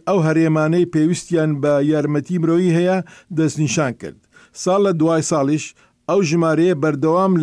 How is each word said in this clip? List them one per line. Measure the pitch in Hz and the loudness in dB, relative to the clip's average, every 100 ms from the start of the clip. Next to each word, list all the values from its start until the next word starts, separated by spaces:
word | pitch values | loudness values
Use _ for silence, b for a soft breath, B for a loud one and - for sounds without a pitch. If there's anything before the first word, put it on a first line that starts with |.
| - | -2
ئەو | 190 160 | 0 2
هەرێمانەی | 156 160 156 156 170 175 | 2 2 0 0 0 0
پێویستیان | 160 156 175 - 170 156 147 | 0 0 -2 -2 -2 0 0
بە | 147 143 147 | 0 0 2
یارمەتی | 151 147 147 135 180 | 0 0 -2 -4 -2
مرۆیی | 160 170 185 165 | 0 2 2 2
هەیە | 180 185 180 B B 160 | 0 -2 -4 B B -2
دەستنیشان | 156 143 151 120 135 113 | -2 0 -2 -2 -4 -6
کرد. | 82 - _ b b - | -14 -16 _ b b -8
ساڵ | 180 190 196 | -2 0 2
لە | 170 | 2
دوای | 160 160 160 | 2 0 0
ساڵیش | 160 139 151 - - b b - | -2 0 -2 -6 -18 b b -4
ئەو | 185 165 | 0 0
ژمارەیە | 170 165 151 175 170 | 0 0 2 2 0
بەردەوام | 156 143 156 170 190 180 | -2 0 0 0 2 2